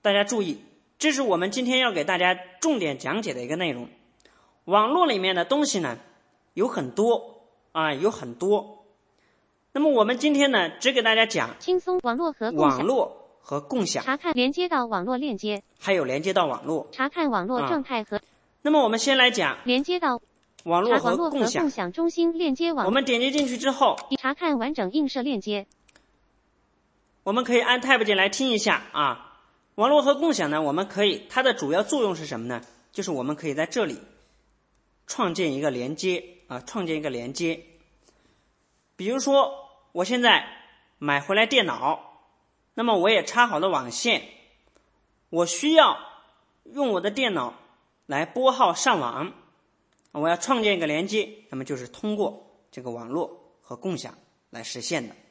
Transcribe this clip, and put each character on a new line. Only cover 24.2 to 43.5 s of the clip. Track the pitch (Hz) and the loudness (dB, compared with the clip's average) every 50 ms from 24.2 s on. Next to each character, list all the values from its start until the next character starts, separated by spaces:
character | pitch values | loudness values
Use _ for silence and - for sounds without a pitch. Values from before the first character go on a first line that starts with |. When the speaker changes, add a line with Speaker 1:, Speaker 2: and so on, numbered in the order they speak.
Speaker 2:
查 | - 262 285 | -2 -2 -2
看 | - 359 330 285 240 | 0 0 -2 0 0
完 | 226 277 311 | -2 -4 -2
整 | - 202 180 | -4 -4 -2
映 | 220 311 294 262 | 0 -2 -2 -2
射 | - 269 | -2 -4
链 | 240 294 269 202 | -4 -2 -4 -4
接。 | - 208 208 202 196 _ _ _ _ _ _ _ _ _ _ _ _ _ _ _ _ _ _ _ _ _ _ _ _ _ _ _ _ _ _ _ | -4 -4 -6 -6 -6 _ _ _ _ _ _ _ _ _ _ _ _ _ _ _ _ _ _ _ _ _ _ _ _ _ _ _ _ _ _ _
Speaker 1:
我 | _ 196 | _ -2
们 | 202 247 | 0 0
可 | 254 240 240 | 0 2 2
以 | 233 | 2
按 | 226 - 247 247 | 4 4 2 2
Tab | 247 262 269 240 220 | 6 4 4 4 6
键 | 208 202 190 | 2 4 4
来 | 190 202 | 2 2
听 | 202 - 262 262 | 0 -2 0 0
一 | 233 208 | 0 0
下 | - 214 165 - - - | 2 2 0 0 -2 -6
啊。 | - 147 147 135 120 - - - - _ _ _ _ _ _ _ _ | -2 0 0 0 -2 -4 -12 -20 -20 _ _ _ _ _ _ _ _
网 | - 214 262 | 0 2 4
络 | 294 302 | 4 4
和 | 254 269 285 | 4 4 0
共 | 262 311 330 | 2 0 0
享 | 269 202 170 143 | 0 0 0 0
呢， | 151 156 | 0 0
我 | 156 143 | 0 0
们 | 139 170 196 | -2 -2 -4
可 | 196 - 190 208 | -4 -2 0 0
以， | 202 160 - - - | 0 0 -4 -8 -4
它 | - 254 | -2 0
的 | 254 262 | 2 2
主 | - 247 - 139 | 0 0 -2 0
要 | 156 185 | 0 0
作 | 208 - 214 277 | 0 0 -2 0
用 | 226 202 180 | 0 -2 -2
是 | 160 160 | -6 -8
什 | 147 135 110 | -10 -10 -10
么 | 113 | -8
呢？ | 123 123 117 - - _ _ _ _ | -8 -8 -10 -10 -16 _ _ _ _
就 | _ - | _ -10
是 | 190 190 | -6 -6
我 | 160 131 123 | -6 -4 -4
们 | 139 151 | -6 -6
可 | 147 165 156 | -6 -6 -6
以 | 135 | -4
在 | 151 160 | -4 -4
这 | 165 - 254 208 | -4 -2 -2 -2
里 | 156 120 - - - _ _ _ _ _ _ _ _ _ _ _ _ _ _ _ _ _ _ _ - | -2 -4 -10 -14 -20 _ _ _ _ _ _ _ _ _ _ _ _ _ _ _ _ _ _ _ -12
创 | - - 233 180 165 | -4 -2 -2 -2 0
建 | 196 180 156 | -2 -2 -2
一 | 135 139 | -2 -2
个 | 147 147 | -2 -2
连 | 127 123 123 131 156 | -4 -4 -6 -6 -8
接 | 151 185 185 180 170 - - - _ _ | -4 -2 -2 -2 -2 -6 -12 -20 _ _
啊， | _ 131 127 | _ -14 -12
创 | - - - 226 185 | -12 -10 -8 -6 -4
建 | 165 160 | -4 -4
一 | 151 | -4
个 | 151 147 | -4 -6
连 | 127 120 117 127 | -6 -6 -8 -8
接。 | 139 - 175 165 165 - - - _ _ _ _ _ _ _ _ _ _ _ _ _ _ _ _ _ _ _ _ _ _ _ _ _ | -6 -4 -4 -4 -4 -6 -12 -20 _ _ _ _ _ _ _ _ _ _ _ _ _ _ _ _ _ _ _ _ _ _ _ _ _
比 | - 180 208 | -8 -4 -4
如 | 247 269 | -2 -2
说， | 269 277 277 277 262 - - - - - _ _ _ _ | 0 4 4 4 4 2 -2 -12 -18 -20 _ _ _ _
我 | _ 170 185 | _ -4 -2
现 | 196 247 247 | -2 0 4
在 | 240 233 196 147 117 - - - - _ _ _ _ _ _ _ | 6 6 6 6 4 -4 -16 -20 -20 _ _ _ _ _ _ _
买 | 147 147 143 139 | -2 0 0 0
回 | 139 - 196 | 0 0 2
来 | 208 226 | 2 2
电 | 226 - 254 208 | 4 2 0 2
脑， | 165 123 120 123 143 160 - - - - _ _ _ _ _ _ _ _ _ _ _ _ | 0 -4 -2 -2 -2 -2 -2 -8 -20 -20 _ _ _ _ _ _ _ _ _ _ _ _
那 | - 233 | -4 0
么 | 240 220 185 | 0 2 2
我 | 170 208 | 4 4
也 | 220 190 156 | 4 2 0
插 | - - 240 240 | 0 2 2 2
好 | 233 | 4